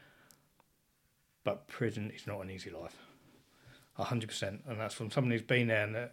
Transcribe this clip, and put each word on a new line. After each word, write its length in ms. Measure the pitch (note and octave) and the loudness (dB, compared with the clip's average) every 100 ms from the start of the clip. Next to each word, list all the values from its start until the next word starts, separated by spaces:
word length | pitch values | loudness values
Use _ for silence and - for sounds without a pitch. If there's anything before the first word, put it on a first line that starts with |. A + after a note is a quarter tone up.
| - - - - _ _ _ _ _ _ _ _ _ _ | -20 -20 -20 -20 _ _ _ _ _ _ _ _ _ _
But 240 | G#2 G2+ - | -2 -2 -4
prison 420 | - A#2 G#2+ G#2+ | -2 -2 -2 -6
is 120 | - - | -8 -8
not 140 | G2+ | -6
an 100 | F#2 | -6
easy 200 | F#2+ F#2+ | -10 -10
life. 260 | E2 E2 - - - - - _ _ - - - - | -10 -12 -14 -20 -20 -20 -20 _ _ -20 -20 -10 -4
A 80 | |
hundred 240 | G#2+ A#2+ A2 | 0 0 0
percent. 340 | - G2+ G2+ C3+ | -2 -4 -4 -6
And 140 | G#2+ | -4
that's 140 | G#2+ | -2
from 180 | - A2 | -4 0
someone 180 | C#3+ B2+ | 4 4
who's 120 | A2+ | 4
been 260 | - B2+ A#2 | 4 4 6
there 180 | A2 G#2 | 4 2
in 80 | |
a, 140 | A2 A#2+ | 0 -4